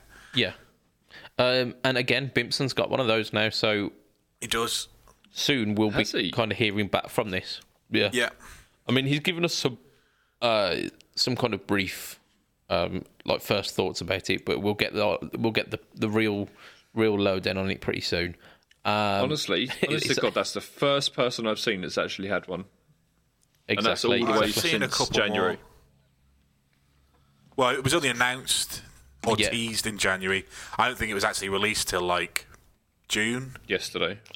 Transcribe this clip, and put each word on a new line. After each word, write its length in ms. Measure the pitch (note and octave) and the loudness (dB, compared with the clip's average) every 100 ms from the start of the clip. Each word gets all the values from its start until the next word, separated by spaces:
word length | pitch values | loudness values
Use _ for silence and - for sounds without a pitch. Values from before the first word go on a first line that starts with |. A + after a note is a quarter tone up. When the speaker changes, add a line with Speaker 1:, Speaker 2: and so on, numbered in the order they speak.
| - - - | -12 -20 -4
Speaker 1:
Yeah. 200 | B2+ F#2 - - _ _ _ _ - - - | -2 -2 -4 -18 _ _ _ _ -20 -8 0
Um, 380 | B2 B2+ B2 - | 2 2 0 0
and 140 | C3 B2 | 0 2
again, 340 | B2+ B2 C3+ C3 | 2 0 0 -2
Bimpson's 380 | A#2+ - A#2+ | -2 -2 -2
got 160 | - - | 0 0
one 100 | B2 | 2
of 80 | B2 | 2
those 240 | A2 G#2 | 2 0
now, 180 | A2 A2 | 0 0
so 420 | - A2+ G#2 F#2+ - _ _ _ _ | 2 2 2 -2 -6 _ _ _ _
Speaker 2:
He 60 | A#2 | -4
does. 400 | A2+ A2+ - - - - _ _ | -2 0 -2 -6 -16 -20 _ _
Speaker 1:
soon 440 | - - C#3 G#2+ G#2 | -2 2 2 2 2
we'll 160 | G#2+ | 2
Speaker 3:
Has 200 | G2+ A2 | 2 0
Speaker 1:
be 120 | - | 0
Speaker 3:
he? 80 | F#2+ | 0
Speaker 1:
kind 200 | A#2+ A2 | 0 0
of 60 | - | 0
hearing 300 | A2 G2+ G2 | 0 0 0
back 220 | F2+ - | -2 0
from 200 | - A2 | -2 -2
this. 320 | F#2 - - - _ _ | -4 -6 -12 -16 _ _
Yeah. 200 | A2 G#2 | 0 2
Speaker 2:
Yeah. 180 | B2 A#2 - - - - _ - | 2 -2 -4 -18 -20 -20 _ 0
Speaker 1:
I 40 | |
mean, 140 | B2+ C3+ | 0 2
he's 140 | D3 | 0
given 240 | D3 E3+ E3+ | 0 0 0
us 80 | |
some, 240 | - C#3 A#2+ - _ _ _ _ _ | 0 -2 -4 -14 _ _ _ _ _
uh, 340 | A#2+ A2 F#2+ C2+ G1+ - _ - | 2 4 4 0 -2 -8 _ -2
some 200 | - B2 | -2 0
kind 160 | B2 | 0
of 120 | G#2 - | -2 0
brief, 520 | G2+ F#2 - - - _ _ _ _ - | 0 0 -6 -12 -16 _ _ _ _ -2
um, 360 | F2+ F2+ F#2 - - - | 0 0 -4 -8 -8 -2
like, 160 | - | -2
first 320 | - G#2+ - - | 0 0 0 -2
thoughts 260 | F#2+ - | -2 -2
about 280 | E2+ F#2+ - | -4 -2 -2
it, 140 | F#2 | -2
but 160 | - B1+ | 0 0
we'll 120 | G2+ | 0
get 200 | G2+ G#2+ | 0 -2
the, 240 | G2+ G#2 F2+ - - | 0 0 0 -4 -2
we'll 140 | A2+ | 0
get 180 | A2 - | 0 -2
the, 80 | - - - | -6 -10 -4
the 140 | A2 | 0
real, 400 | G#2+ A2 G2+ G2 - - - _ A2+ | 2 2 0 -4 -10 -20 -20 _ 2
real 220 | A2 G2+ | 2 4
lowdown 400 | G2+ F#2+ F#2+ F#2+ | 2 2 -2 -2
on 120 | F#2+ | -2
it 80 | - | -2
pretty 200 | - - | -4 -4
soon. 340 | - F2 F2 F2 - - _ _ G#2 | -2 -2 -2 -6 -18 -20 _ _ 0
Um, 380 | G#2 G#2 G2 | 2 2 2
Speaker 3:
Honestly, 460 | C3 D3+ - F2+ - - | 0 -2 -2 0 -2 -2
Speaker 1:
<laughs> 100 | E3 | -2
Speaker 3:
honest 180 | D3+ C3 | 0 0
to 60 | |
Speaker 1:
it's 80 | C3 | 0
Speaker 3:
God, 140 | A#2+ | 0
that's 200 | G#2 G2 | 0 -2
the 80 | G2+ | -6
first 520 | - - C#3+ C#3+ C#3 | -10 -2 0 2 0
person 320 | - B2 - A2+ | 0 -2 0 -2
I've 120 | G#2+ | 0
seen 220 | - F#2+ | 0 -2
that's 160 | D#2 G2 | -2 -2
actually 300 | E2+ - G2 | -2 -4 -4
had 180 | F#2 - | -4 -4
one. 180 | F2+ F#2+ _ _ _ _ _ _ _ _ _ - | -8 -8 _ _ _ _ _ _ _ _ _ -2
And 120 | G#2 A2+ | 0 2
that's 180 | - | 2
all 80 | A#2+ | 2
Speaker 1:
Exactly. 200 | A#2+ A2+ | 2 4
Speaker 3:
the 60 | A2 | 4
way 60 | A2 | 2
Speaker 2:
I've 60 | G#2+ | 2
seen 260 | E3+ B2+ | 0 0
a 40 | B2+ | 0
Speaker 3:
since 120 | - | 0
Speaker 2:
couple 160 | C3 | 0
Speaker 3:
January. 420 | - G#2 G2+ F#2 F2 | 2 2 2 0 -2
Speaker 2:
more. 80 | - - _ _ _ _ _ _ _ _ _ _ _ _ _ _ _ _ _ - | -10 -20 _ _ _ _ _ _ _ _ _ _ _ _ _ _ _ _ _ 2
Well, 140 | B2 C3 | 2 4
it 80 | |
was 100 | C3+ | 2
only 160 | E3 C#3 | 2 2
announced 720 | A#2+ B2 B2+ - - - - - - - - A#2 | 2 0 0 -2 -2 -2 -8 -14 -20 -20 -4 0
or 80 | G#2+ | 2
Speaker 1:
Yeah. 120 | G#2 | 2
Speaker 2:
teased 360 | A#2 A#2 G#2+ A2 | 0 -2 -4 -4
in 120 | G2+ | -2
January. 480 | G2+ F#2+ F#2+ F#2+ F#2+ - - - | 0 0 0 -2 -4 -14 -6 0
I 100 | A#2 | 0
don't 100 | A#2 | 0
think 140 | A2 | -4
it 40 | G2+ | 0
was 80 | G#2+ | 0
actually 240 | F#2+ G2 | 0 -2
released 400 | G2 G#2 G#2 - | 0 0 0 0
till, 120 | F#2 | 0
like, 460 | F2+ F2 F2+ - - - _ _ _ _ - | 2 0 -2 -6 -10 -16 _ _ _ _ -4
June. 500 | G#2+ A2 A#2+ C3 C3 - | 0 0 -2 -6 -14 -4
Speaker 3:
Yesterday. 520 | F#2+ - F2+ F2 G2+ - | -2 -2 -2 -2 -4 -14